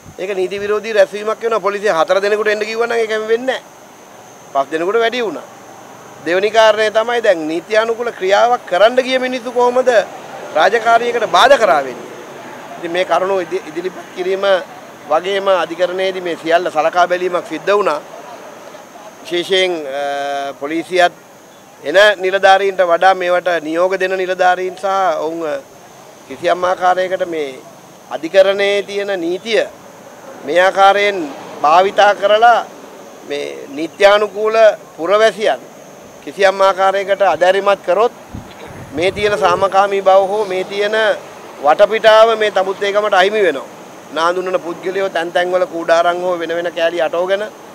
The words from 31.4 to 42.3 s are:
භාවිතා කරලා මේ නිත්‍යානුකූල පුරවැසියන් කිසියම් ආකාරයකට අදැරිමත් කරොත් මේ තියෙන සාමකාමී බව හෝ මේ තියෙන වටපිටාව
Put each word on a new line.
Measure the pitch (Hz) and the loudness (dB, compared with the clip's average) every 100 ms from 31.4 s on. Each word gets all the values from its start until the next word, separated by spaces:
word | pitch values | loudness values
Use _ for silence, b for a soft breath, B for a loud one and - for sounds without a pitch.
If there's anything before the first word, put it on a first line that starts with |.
| - - | -16 -2
භාවිතා | 147 170 196 208 202 185 | 4 4 4 4 4 4
කරලා | 202 214 233 220 - - - - - - | 2 4 6 4 0 -12 -20 -20 -20 -20
මේ | - 143 147 139 127 | -10 -8 -8 -12 -12
නිත්‍යානුකූල | 139 160 - 196 208 208 196 220 220 214 - - | -10 -10 2 4 4 0 -2 0 4 4 4 -6
පුරවැසියන් | - 170 208 220 185 196 127 - - - - - - | -8 0 2 2 2 -2 -4 -8 -20 -20 -20 -20 -18
කිසියම් | 147 170 190 196 | -14 0 2 4
ආකාරයකට | 196 180 190 196 190 190 | 2 2 0 0 -2 0
අදැරිමත් | 196 156 180 196 196 196 - | 2 4 2 2 0 0 0
කරොත් | 185 240 - - - - - - - - | 0 0 -4 -16 -18 -18 -20 -18 -18 -12
මේ | 147 185 | -4 -4
තියෙන | 190 208 202 | -2 -2 0
සාමකාමී | 185 180 196 190 202 196 | 0 2 2 2 2 2
බව | 190 190 190 | 4 4 4
හෝ | 208 196 | -2 -4
මේ | 185 | -4
තියෙන | 185 202 208 220 214 180 - - - - | -6 -4 -2 0 0 -2 -8 -20 -20 -2
වටපිටාව | 139 156 202 214 220 220 226 | 2 4 4 4 6 8 6